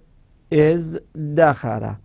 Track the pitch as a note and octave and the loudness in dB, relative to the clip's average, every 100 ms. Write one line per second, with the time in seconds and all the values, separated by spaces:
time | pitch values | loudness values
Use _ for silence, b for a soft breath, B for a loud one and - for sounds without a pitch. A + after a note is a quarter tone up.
0 | _ _ _ _ - D3+ D3+ E3+ D#3+ E3 | _ _ _ _ -2 2 4 2 -4 -10
1 | - D3+ D3+ D3+ D#3 C#3 A#2 A2 G#2+ G2+ | -12 -10 -4 2 2 2 -4 -6 -8 -10